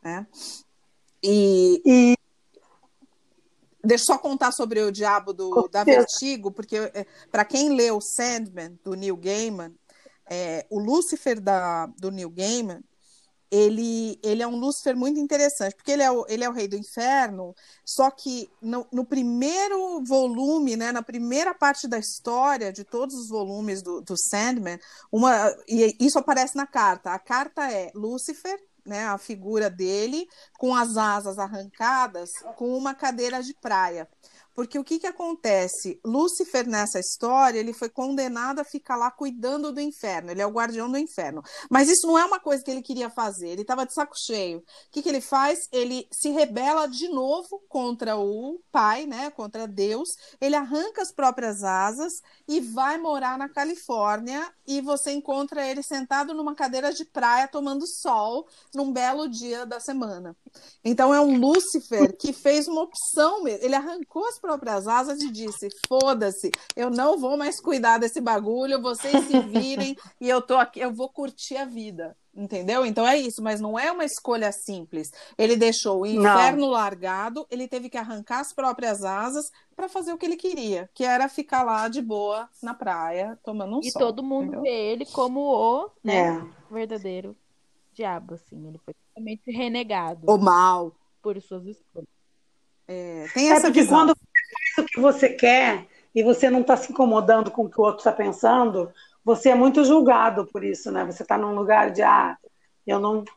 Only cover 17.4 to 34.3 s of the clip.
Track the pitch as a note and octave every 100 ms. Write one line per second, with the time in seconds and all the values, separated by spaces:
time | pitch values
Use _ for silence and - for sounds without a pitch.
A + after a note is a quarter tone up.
17.4 | F3+ F#3 _ _ - - C4+ C4+ - B3
18.4 | G#3+ _ A3+ A#3 A#3 B3 B3 C4+ B3 A#3+
19.4 | C4+ F4+ G4+ G4 F#4 F4 B3+ C4+ C4 A#3
20.4 | C#4 D#4+ C#4 A3+ A#3 A#3+ A3+ A#3+ A#3 C4
21.4 | F4 F4+ C#4+ C#4 B3+ A3+ G#3+ - - A#3+
22.4 | C4+ C4+ G#3 F#3+ G3+ A#3+ C4+ C4+ A3+ A3
23.4 | G3 G3+ G#3+ G3 F3+ F3 E3 F3+ - G3+
24.4 | A3+ B3+ F#3 E3+ - - - A3 B3+ A#3
25.4 | G#3 - - A3+ A3 G#3+ B3+ D4 C4+ C4
26.4 | B3+ C#4 C#4 C4+ G#3 F#3 F#3+ F#3 _ B3
27.4 | D4+ - C#4 G#3+ F#3 G#3 G#3+ B3+ - D4+
28.4 | F#4 G4 G4 _ - G#3 A3 G3 - G#3+
29.4 | F#3+ G#3+ G#3 F3+ F#3 G3 A3 D4 F4 _
30.4 | - _ B3+ B3 A#3 A3 G#3+ G#3 G3+ F#3+
31.4 | G3 G#3 G3 _ A3+ C4 B3 F3+ F3 -
32.4 | - A3+ A#3+ B3+ C4+ C4+ C#4 B3 B3 B3+
33.4 | B3+ - A#3+ G3+ F#3 E3+ D#3+ _ _